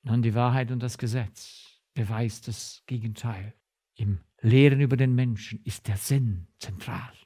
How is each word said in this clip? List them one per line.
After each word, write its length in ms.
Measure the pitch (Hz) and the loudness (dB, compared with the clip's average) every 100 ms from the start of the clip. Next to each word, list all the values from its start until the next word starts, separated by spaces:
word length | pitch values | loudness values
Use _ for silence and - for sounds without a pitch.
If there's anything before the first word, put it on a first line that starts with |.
Nun, 200 | - 117 | 0 2
die 120 | 117 | 2
Wahrheit 360 | 110 120 127 123 | 2 2 2 -2
und 120 | 127 | -4
das 160 | 123 - | -6 -4
Gesetz 800 | 120 123 107 - - - - _ _ | -4 -2 -4 -10 -20 -20 -20 _ _
beweist 540 | - 104 110 117 - - | -6 -4 -2 -2 -4 -10
das 340 | 110 - - - | -10 -12 -16 -8
Gegenteil. 680 | 123 113 107 120 98 101 - _ _ _ | -6 -6 -6 -8 -8 -12 -16 _ _ _
Im 260 | _ 104 95 _ _ | _ -4 -4 _ _
Lehren 400 | 113 127 143 135 | 6 8 8 6
über 160 | 139 127 | 2 2
den 180 | 131 | 2
Menschen 480 | 123 127 107 - - | 2 0 -2 -8 -12
ist 240 | - - - | -10 -8 -6
der 80 | 98 | -6
Sinn 520 | - 139 120 90 82 _ | 0 0 0 -4 -8 _
zentral. 540 | - 95 - 92 117 - | -12 -12 -10 -10 -12 -20